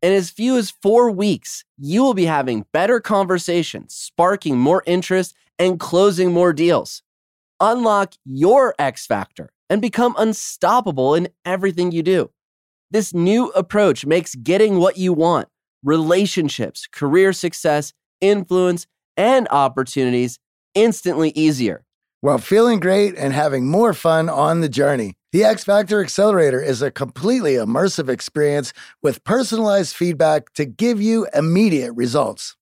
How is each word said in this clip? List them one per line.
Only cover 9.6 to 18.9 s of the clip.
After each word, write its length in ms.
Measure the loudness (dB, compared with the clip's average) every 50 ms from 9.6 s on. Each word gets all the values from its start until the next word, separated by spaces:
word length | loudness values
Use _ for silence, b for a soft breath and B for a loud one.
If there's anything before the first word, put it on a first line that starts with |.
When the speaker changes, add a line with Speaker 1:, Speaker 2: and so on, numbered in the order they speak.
| _ _
Speaker 1:
and 120 | -2 -2
become 340 | -2 -2 -2 0 0 0 0 0
unstoppable 960 | -2 -2 -2 -4 -8 -12 -8 -2 0 2 2 2 0 -2 -2 0 0 2 2
in 140 | 0 0 -4 _ _ _
everything 480 | -6 -6 -2 -2 -2 -2 0 -2 -2
you 120 | -2 -2 0
do. 260 | 0 0 0 0 -4 _ _ _ _ _ _ _ _ _ _ _ _
This 240 | -2 -2 -2 -2 -2
new 360 | 0 2 2 2 2 0 0
approach 560 | 0 -2 -4 _ 0 0 2 2 2 0 -2
makes 300 | -2 -2 -2 -2 -4 -14
getting 420 | -12 -4 -2 2 2 2 2 2 2
what 200 | 2 2 0 0
you 140 | -2 -2
want, 380 | 0 2 2 2 2 0 -2 _ _ _ _ _ _ _ _
relationships, 1040 | 0 0 0 2 2 2 2 2 0 0 -2 -4 -4 -4 -4 -8 -8 -8 -14 -20 -18
career 460 | -10 -6 -4 0 2 4 4 4 2
success, 580 | -2 -4 -8 -8 -4 -2 0 0 0 -2 -6 -12 _ _ _ _ _
influence, 680 | 2 2 2 2 0 _ 0 0 2 0 0 -2 -6 _